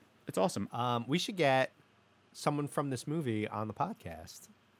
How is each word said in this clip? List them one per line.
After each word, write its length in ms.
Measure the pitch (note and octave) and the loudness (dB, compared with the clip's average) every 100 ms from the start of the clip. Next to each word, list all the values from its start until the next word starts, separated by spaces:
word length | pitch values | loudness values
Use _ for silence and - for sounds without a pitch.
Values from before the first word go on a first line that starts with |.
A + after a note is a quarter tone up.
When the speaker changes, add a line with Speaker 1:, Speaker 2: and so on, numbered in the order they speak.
| - _ - | -18 _ -6
Speaker 1:
It's 100 | - | 0
awesome. 280 | F#3+ - G2 | 0 0 -4
Speaker 2:
Um, 320 | B2 B2 A#2+ A#2 | -2 0 0 2
we 120 | E3 | 0
should 180 | - G3 | 0 2
get 360 | C#3+ C3 B2+ _ _ _ _ _ _ | 4 6 4 _ _ _ _ _ _
someone 360 | - - D3 C#3+ | -4 -2 0 -2
from 200 | - C#3+ | -2 -2
this 160 | B2+ - | -2 -2
movie 400 | D#3 C#3 G#2+ G#2+ | -2 0 0 0
on 200 | G#2+ G#2+ | -2 -4
the 60 | |
podcast, 760 | G#2 D#3 A3 F#2 D#2 E2+ - - - _ _ | -2 -4 -4 -12 -12 -14 -16 -20 -20 _ _